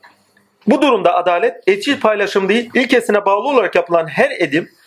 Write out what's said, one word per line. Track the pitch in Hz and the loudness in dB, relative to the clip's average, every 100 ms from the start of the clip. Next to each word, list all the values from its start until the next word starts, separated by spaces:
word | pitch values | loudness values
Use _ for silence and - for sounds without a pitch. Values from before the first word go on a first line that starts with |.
| - _ _ _ _ _ - | -20 _ _ _ _ _ 0
Bu | 294 | 2
durumda | 302 226 175 180 | 2 2 2 0
adalet | 175 175 226 - - | 0 0 -2 -4 -2
eşit | 196 233 247 | 0 0 0
paylaşım | 214 214 196 202 190 | 0 0 -2 -2 0
değil, | 220 233 | -2 -2
ilkesine | 233 254 254 226 208 202 | -2 0 0 2 0 2
bağlı | 202 247 | 0 0
olarak | 269 185 180 | 0 0 0
yapılan | 170 170 160 | 0 -2 -2
her | 147 269 | -2 -2
edim | 269 165 143 - _ | 0 -2 -2 -6 _